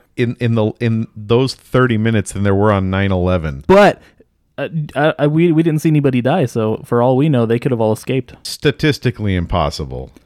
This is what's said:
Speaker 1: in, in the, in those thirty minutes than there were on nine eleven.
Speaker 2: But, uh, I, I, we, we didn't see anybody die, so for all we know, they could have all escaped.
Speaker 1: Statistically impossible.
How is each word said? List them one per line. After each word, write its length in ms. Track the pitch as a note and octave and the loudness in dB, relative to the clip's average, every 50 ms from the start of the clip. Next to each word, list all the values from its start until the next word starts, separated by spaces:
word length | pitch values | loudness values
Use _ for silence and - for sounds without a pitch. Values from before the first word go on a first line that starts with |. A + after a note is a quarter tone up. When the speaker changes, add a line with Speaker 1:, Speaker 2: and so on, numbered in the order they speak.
| _ _ _ | _ _ _
Speaker 1:
in, 180 | - B2 A#2 A#2+ - | -4 -2 -2 -2 -2
in 160 | B2 A#2 A#2 | -2 0 0
the, 160 | A2+ G#2+ G#2+ - - | 0 0 0 -2 -2
in 280 | B2 A2+ A2+ A2+ A#2 - - | -2 -2 -2 -2 -4 -6 -10
those 400 | G#2+ G#2 G#2 A#2 A#2+ C3+ B2+ - | -8 -2 0 2 2 2 0 -4
thirty 420 | - _ - - B2+ B2+ B2 A2+ | -8 _ -2 0 2 2 2 2
minutes 340 | G#2+ A2 A2+ A2+ G#2 F#2 - | 0 0 0 0 0 -2 -4
than 120 | - G2+ G2+ | -4 -2 0
there 100 | G2+ G2 | 0 2
were 180 | G2 G2+ G#2+ | 2 2 2
on 180 | G2+ G2 F#2+ F#2 | 2 2 0 0
nine 200 | F#2+ F#2+ G2 G2 | -2 0 0 0
eleven. 520 | F#2+ F2+ F2+ F2+ F#2 F2+ D#2 D#2 C#2 C2+ - | 0 0 0 0 0 -2 -2 -4 -8 -4 0
Speaker 2:
But, 360 | - F#3 G3+ G3+ E3+ - - - - _ _ _ _ _ _ _ _ _ | 4 4 6 6 4 2 0 -6 -20 _ _ _ _ _ _ _ _ _
uh, 120 | - C#3+ G#2+ D3+ D#3+ D3 - - | -10 -8 -6 -6 -6 -8 -6 -4
I, 200 | C3 D3 D#3 - | -2 -2 -2 0
I, 100 | - D3 | 0 0
we, 240 | D3 D3+ D#3+ F3 F3 | 0 2 2 2 2
we 120 | D#3 D#3 E3 | 2 2 2
didn't 180 | E3+ D#3 D3+ | 0 0 0
see 80 | - E3 | 0 2
anybody 320 | D3+ D3 C#3+ C#3 B2+ B2 | 2 2 2 2 0 0
die, 240 | A#2 B2+ D#3+ F#3+ D3 | 0 0 0 0 -2
so 380 | - - A#2+ A2 A2 G#2+ - - | -2 -2 -2 -2 -2 -2 -4 -4
for 160 | - A#2+ A#2+ | -2 0 0
all 160 | A#2+ C3 C3 | 2 2 2
we 100 | B2+ D3 | 2 2
know, 200 | E3 C#3 A#2+ A#2 | 2 2 2 2
they 100 | A2 A#2 | 0 0
could 140 | A#2 - C#3+ | 0 0 -2
have 100 | B2+ A2+ | 0 0
all 100 | A2+ A2 A2 | 0 0 0
escaped. 420 | - - - C3 C3+ - - - - - | -2 -4 -4 -4 -4 -4 -6 -12 -18 -14
Speaker 1:
Statistically 880 | - - - - D3 - - - D#3 C3+ - - B2+ - - G#2+ G2+ F#2+ | -14 -8 -4 -2 -2 0 0 0 0 0 0 -2 -4 -4 -2 -2 -2 -2
impossible. 760 | F2+ E2+ D#2+ - F2 D#2 D2 - - D2+ C2 B1+ B1 C2 - - - _ | -2 -2 -2 -2 -2 -2 -2 -4 -6 -10 -10 -10 -12 -12 -14 -18 -20 _